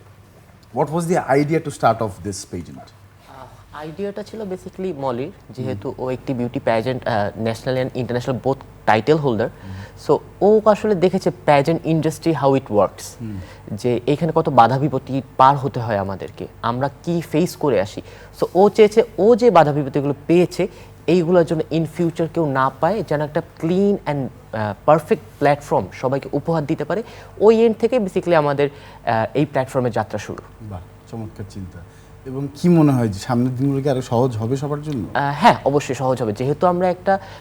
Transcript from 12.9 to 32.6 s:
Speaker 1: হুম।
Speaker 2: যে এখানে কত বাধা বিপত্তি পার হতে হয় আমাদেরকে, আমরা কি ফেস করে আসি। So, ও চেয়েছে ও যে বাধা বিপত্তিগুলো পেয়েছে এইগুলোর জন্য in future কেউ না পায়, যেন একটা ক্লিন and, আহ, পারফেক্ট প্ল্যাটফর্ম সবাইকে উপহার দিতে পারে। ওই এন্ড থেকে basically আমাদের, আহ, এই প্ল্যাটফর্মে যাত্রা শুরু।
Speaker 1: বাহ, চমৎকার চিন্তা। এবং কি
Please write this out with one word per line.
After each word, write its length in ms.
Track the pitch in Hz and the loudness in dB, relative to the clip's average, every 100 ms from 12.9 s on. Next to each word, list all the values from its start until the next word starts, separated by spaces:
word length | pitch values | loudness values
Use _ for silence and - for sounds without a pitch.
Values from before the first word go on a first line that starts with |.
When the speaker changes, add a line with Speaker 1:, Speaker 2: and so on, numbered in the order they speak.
| - - - | 0 -18 -12
Speaker 1:
হুম। 160 | 113 101 87 - - | -12 -10 -12 -18 -12
Speaker 2:
যে 280 | 107 123 120 - | -6 -2 -2 0
এখানে 240 | 143 165 160 | -2 0 0
কত 140 | 160 | 0
বাধা 300 | 131 117 131 | 4 4 4
বিপত্তি 420 | 147 131 - 131 - - | 0 -2 -4 -6 -6 4
পার 200 | 131 143 | 4 4
হতে 220 | 135 127 | -2 -4
হয় 180 | 117 104 | -2 -2
আমাদেরকে, 500 | 98 95 73 - 90 - | -2 -6 -10 -12 -14 -8
আমরা 280 | 113 123 139 - | -6 -2 -4 -6
কি 180 | - 170 160 | -6 -4 -2
ফেস 240 | 151 170 - | -2 -2 -2
করে 260 | 151 107 | 0 0
আসি। 200 | 101 - - - - - | -2 -6 -16 -20 -20 -6
So, 60 | - | -2
ও 160 | 175 202 | 4 4
চেয়েছে 340 | 202 208 220 - - | 6 4 6 0 2
ও 180 | 202 233 | 4 6
যে 160 | 240 | 6
বাধা 200 | 170 147 | 8 6
বিপত্তিগুলো 420 | 147 135 147 139 139 - | 4 -2 -2 -2 -4 2
পেয়েছে 400 | 170 170 - 180 - - - - | 2 2 0 -6 -6 -20 -14 0
এইগুলোর 380 | 180 165 180 165 | 2 4 4 4
জন্য 180 | 160 - | 0 -2
in 140 | 160 160 - | -2 -2 -2
future 280 | 165 - 160 | -2 -2 -4
কেউ 180 | 170 151 | 0 0
না 180 | 131 135 | 2 0
পায়, 340 | - 165 214 156 | 0 -2 -2 -2
যেন 120 | 147 | -4
একটা 200 | 147 170 - - | -2 -4 -8 -8
ক্লিন 360 | 160 180 202 202 | -2 0 2 0
and, 600 | - 147 123 - - 113 | -2 -4 -6 -10 -12 -6
আহ, 160 | 107 98 - | -6 -4 2
পারফেক্ট 380 | 160 160 151 - - | 2 4 -4 -4 -2
প্ল্যাটফর্ম 480 | 143 143 - 147 92 | 0 0 0 -2 -2
সবাইকে 360 | - 131 139 - | -6 -4 -4 -4
উপহার 340 | 143 156 165 143 | -6 -2 -4 -2
দিতে 200 | 127 147 | -6 -4
পারে। 180 | 185 - - - - | -6 -6 -16 -20 0
ওই 260 | 208 220 233 | 4 6 4
এন্ড 120 | 214 | 2
থেকে 220 | 220 254 | 0 0
basically 360 | 190 185 175 165 | -2 -4 2 2
আমাদের, 340 | 147 139 143 - - - - | 2 2 0 -2 -20 -10 -2
আহ, 220 | 113 110 | -2 0
এই 120 | 135 147 | -2 -2
প্ল্যাটফর্মে 460 | 139 127 135 123 | -2 -2 -2 -2
যাত্রা 280 | 113 110 104 | -2 -4 -6
শুরু। 220 | - 85 - - | -10 -12 -14 -20
Speaker 1:
বাহ, 180 | 110 95 87 - - | -14 -14 -16 -20 -16
চমৎকার 340 | 113 110 - 95 | -12 -12 -12 -16
চিন্তা। 500 | 104 92 90 - - - - 135 | -12 -14 -16 -20 -20 -20 -20 -12
এবং 220 | 131 139 | -8 -8
কি 140 | - | -2